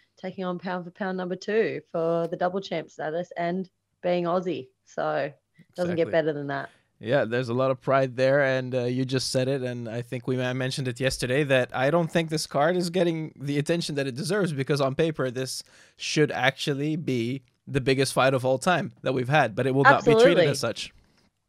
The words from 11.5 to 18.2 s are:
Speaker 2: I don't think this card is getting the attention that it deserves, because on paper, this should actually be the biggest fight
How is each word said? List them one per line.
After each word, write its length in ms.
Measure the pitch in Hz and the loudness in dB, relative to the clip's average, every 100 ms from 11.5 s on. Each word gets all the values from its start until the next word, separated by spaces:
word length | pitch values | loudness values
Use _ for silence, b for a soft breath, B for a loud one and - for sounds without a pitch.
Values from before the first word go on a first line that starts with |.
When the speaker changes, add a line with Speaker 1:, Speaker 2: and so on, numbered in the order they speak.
| 131 120 | 2 2
Speaker 2:
I 160 | - 131 | 0 2
don't 220 | 170 160 | 2 2
think 160 | 175 165 | 0 0
this 180 | 156 - | -2 -2
card 300 | 143 151 180 | 2 2 2
is 140 | 180 | 0
getting 420 | 170 175 165 156 - | 0 0 0 -6 -8
the 180 | 139 143 | -2 -2
attention 360 | 143 170 170 | 0 0 -2
that 120 | 143 139 | -4 -4
it 80 | |
deserves, 380 | 123 156 208 185 | -4 -2 0 0
because 300 | 139 135 143 | -2 -2 0
on 120 | 135 | 0
paper, 360 | 135 165 156 131 | 0 0 0 -4
this 320 | 123 131 - - b b b | -4 -6 -8 -14 b b b
should 340 | - - 147 | -4 2 2
actually 680 | 107 131 - - 139 151 156 | 4 2 2 -2 -2 -2 -2
be 440 | 151 127 117 131 - _ - | 0 0 0 -4 -10 _ -6
the 140 | 131 | -2
biggest 320 | 127 135 135 | 2 2 2
fight 220 | - | 4